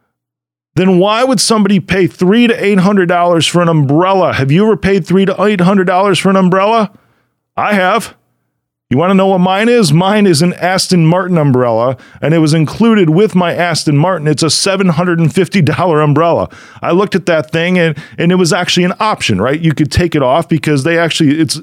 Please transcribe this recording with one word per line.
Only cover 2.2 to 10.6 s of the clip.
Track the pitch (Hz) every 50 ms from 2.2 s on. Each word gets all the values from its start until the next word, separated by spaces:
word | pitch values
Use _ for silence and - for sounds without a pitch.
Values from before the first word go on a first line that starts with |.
| 185 180 208 240 240 233
to | 214 - 175
eight | 202 208 196
hundred | 170 196 214 196 180 170
dollars | 180 175 175 175 175 165 -
for | - - 175 175
an | 170
umbrella? | 165 156 143 127 143 160 180 185 196 190 175 143 113
Have | - 135 135 143
you | 175 214
ever | 220 208
paid | - - 190 196 196 156
three | - 175 190 196
to | 185 185 - 185
eight | 214 214 190 175
hundred | 180 208 196 185
dollars | 185 180 180 196 202 185 -
for | - 190
an | 190
umbrella? | 190 190 180 180 190 190 214 226 233 214 - _ _ _ _ _ _ _ _ _ _ _ _ -
I | - 131 196 208
have. | 196 185 185 208 233 196 - - _ _ _ _ _ _ _ _ _ _ _ _ _ _ - 120
You | 135
wanna | 165 185 196
know | 190 190 190
what | 190 180
mine | 180 185 190 196 220 240
is? | 240 240 214 147 147
Mine | 165 185 190 214 214 208
is | 196 165 131 175
an | 180 -
Aston | -